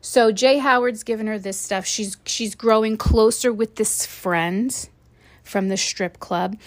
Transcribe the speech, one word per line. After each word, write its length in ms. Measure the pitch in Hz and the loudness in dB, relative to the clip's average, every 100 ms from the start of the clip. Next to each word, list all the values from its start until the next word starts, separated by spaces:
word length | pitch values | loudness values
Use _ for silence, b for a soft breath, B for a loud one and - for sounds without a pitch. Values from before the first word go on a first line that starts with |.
so 300 | - 254 226 | 0 4 4
Jay 260 | 202 254 285 | 4 4 4
Howard's 460 | 269 247 247 214 | 4 2 2 -4
given 240 | - 220 214 | -6 -4 -4
her 100 | 214 | -6
this 220 | 190 190 | -8 -10
stuff. 260 | - 190 190 | -6 -6 -4
She's, 320 | - 196 - - | -6 -6 -8 -8
she's 300 | - 226 - | -6 -6 -2
growing 420 | 226 220 220 220 | 2 4 2 0
closer 560 | - 226 220 - 247 | 2 6 4 4 0
with 220 | 214 226 - | 0 -4 -2
this 300 | 214 - - | -2 -2 -6
friend 840 | - 190 170 170 190 254 - - _ _ b b b | -6 -2 0 0 0 -2 -4 -10 _ _ b b b
from 240 | - 202 190 | -6 -4 -2
the 100 | 190 | -2
strip 420 | - - 180 - | -4 -4 -6 -8
club. 380 | - 175 185 214 | -6 -4 -4 -6